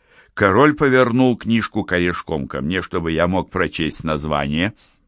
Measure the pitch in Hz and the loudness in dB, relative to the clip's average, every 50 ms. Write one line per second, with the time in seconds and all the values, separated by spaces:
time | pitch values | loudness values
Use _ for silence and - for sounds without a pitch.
0 | _ _ _ _ - _ - - 107 98 95 110 139 151 147 147 156 135 127 127 | _ _ _ _ -20 _ -2 2 2 4 6 6 4 4 4 2 2 2 4 4
1 | 127 120 117 127 131 127 117 - - 104 117 113 101 - - 104 95 - 92 87 | 4 4 2 2 2 2 2 0 -2 0 0 0 0 -2 -4 -4 -4 -2 0 0
2 | 87 87 85 - - - 82 73 67 64 - 69 69 76 92 92 82 - - 90 | 0 0 -2 -4 -6 -6 -4 -4 -4 -6 -6 -6 -4 -4 -4 -4 -4 -4 -6 -4
3 | 82 82 82 78 85 87 92 92 82 - - 92 87 78 - - 82 76 - - | -4 -2 0 0 0 0 0 -2 -4 -4 -4 -4 -2 -2 -2 -4 -4 -4 -4 -4
4 | - 80 78 73 73 78 76 71 71 71 73 80 90 110 - _ _ _ _ _ | -4 -4 -4 -4 -4 -2 -2 -2 -2 -2 -2 -2 -2 -4 -4 _ _ _ _ _
5 | _ | _